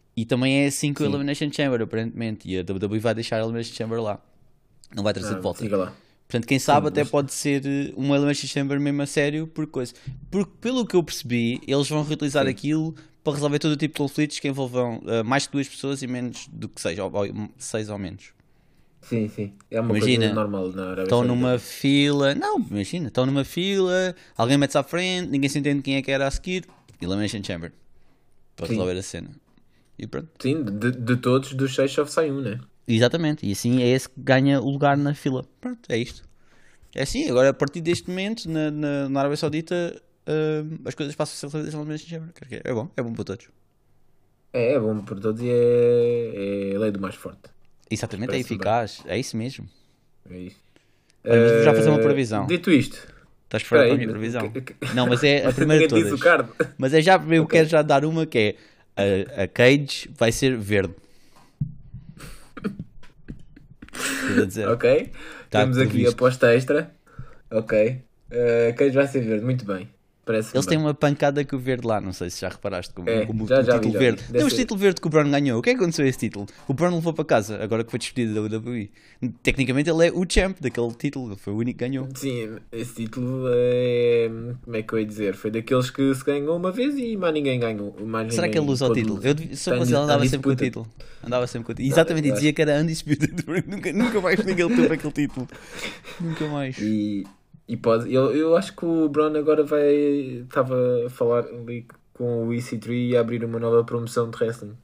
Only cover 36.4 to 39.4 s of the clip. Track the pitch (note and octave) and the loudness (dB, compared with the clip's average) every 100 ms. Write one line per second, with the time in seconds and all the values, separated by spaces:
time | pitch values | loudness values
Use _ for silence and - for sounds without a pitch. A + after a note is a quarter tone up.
36.4 | _ _ - _ - - C#3 A#3+ D#4 B2 | _ _ -20 _ -16 -8 -6 -4 0 4
37.4 | C3+ C3+ C#3 F3+ D#3+ E3+ - F3+ G3 A3+ | 4 4 0 0 -2 -2 -2 -4 -4 -6
38.4 | E3 D#3+ D#3 D3+ D3+ C#3+ C#3 C#3 C#3 D3 | -4 -2 -2 -2 -2 -2 -2 0 0 0